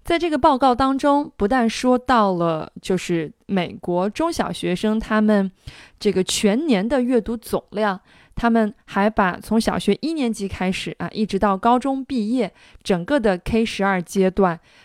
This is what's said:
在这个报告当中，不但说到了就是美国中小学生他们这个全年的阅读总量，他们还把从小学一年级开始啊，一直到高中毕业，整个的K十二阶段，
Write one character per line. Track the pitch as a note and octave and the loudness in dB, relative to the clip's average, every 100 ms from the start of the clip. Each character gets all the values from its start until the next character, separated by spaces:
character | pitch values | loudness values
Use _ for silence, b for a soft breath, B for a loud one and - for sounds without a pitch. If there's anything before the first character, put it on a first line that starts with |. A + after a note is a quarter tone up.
在 | - E4+ | -4 -2
这 | E4+ | 0
个 | D4 | 2
报 | D#4+ C4 | 2 4
告 | C4+ | 2
当 | A#3+ C4+ C4+ | 2 0 2
中， | C#4+ C#4+ D4 - | 2 2 0 -4
不 | G3+ | 0
但 | C4 A3+ | 2 0
说 | - B3 B3+ | 0 2 2
到 | B3 B3 G3+ | 2 2 2
了 | F3+ E3+ D#3+ - - | 2 0 -2 -6 -12
就 | - F#3 | -4 -4
是 | - E3+ D#3 - | -2 -4 -4 -10
美 | - G3 F3 - | -4 -2 -2 -6
国 | - F3 G3 | -4 -2 -2
中 | - D#4+ | -2 -2
小 | E4+ G3+ | -2 -4
学 | E3+ F3 | -4 -4
生 | F3+ G#3+ A3 | -2 0 -2
他 | - G#3+ | 0 2
们 | G#3+ G#3 G3 B B B B _ | 4 4 2 B B B B _
这 | G#3 | -2
个 | F#3 | 0
全 | F3+ - G#3 A3 E4 | -2 0 2 2 2
年 | G#3 G#3+ | 0 2
的 | C4+ | 0
阅 | B3 B3+ | 2 0
读 | - | 0
总 | A#3 - F#3 - | -6 -6 -6 -6
量， | G3 G#3+ F#3+ b b b | -4 -2 -4 b b b
他 | - A#3 | -4 0
们 | A3+ G#3+ - | 2 0 -4
还 | - - G3+ | -6 0 2
把 | A3 F#3+ F3 | 2 0 -2
从 | - A3 | -2 0
小 | - - | 2 0
学 | F#3+ G3+ | 0 0
一 | D4 | -2
年 | E4 B3 | -2 -2
级 | A3 G3 | -4 -8
开 | - F#3 | -4 -4
始 | F#3+ - - | -4 -8 -8
啊， | F3 | -8
一 | - | -4
直 | G#3+ F#3+ | -2 0
到 | G#3 F#3+ | 0 2
高 | A#3 B3 | 2 2
中 | C4+ C4+ | 2 -4
毕 | C4 C4 G#3 | -4 -4 -2
业， | B3+ G3 b b b | -2 -2 b b b
整 | - F#3 E3+ | -2 -2 0
个 | G3 | 2
的 | A3 F3+ | 2 0
K | - A3 | 0 0
十 | A3+ - | 0 0
二 | G3 F#3 | 0 0
阶 | E3+ G3 F#3 | -2 0 2
段， | F#3 F#3+ E3 b b | 2 0 0 b b